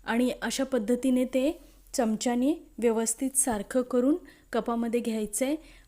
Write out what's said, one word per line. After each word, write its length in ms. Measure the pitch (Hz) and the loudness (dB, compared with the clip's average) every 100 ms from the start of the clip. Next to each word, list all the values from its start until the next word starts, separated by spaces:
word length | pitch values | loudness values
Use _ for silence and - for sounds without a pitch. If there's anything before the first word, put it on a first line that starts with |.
आणि 280 | - 233 247 - | -2 0 0 0
अशा 220 | 226 - | -4 -4
पद्धतीने 600 | 269 254 208 247 262 254 | -2 -2 0 0 2 2
ते 340 | 254 262 277 - - - - | 2 0 0 -2 -10 -20 -8
चमच्याने 600 | - 220 214 247 240 262 330 - - | -2 0 0 0 2 2 0 -6 -2
व्यवस्थित 520 | 233 226 226 - 262 - | 0 2 0 -2 -2 0
सारखं 460 | 269 208 202 254 | 0 -2 -2 -2
करून 340 | 254 247 254 349 - - - | 0 2 2 0 -4 -20 -6
कपामध्ये 480 | 226 - 233 233 240 | -4 -2 -2 0 -2
घ्यायचं 460 | 226 220 208 - 269 | -2 -4 -4 -2 -2
आहे 100 | 311 - - | -4 -6 -20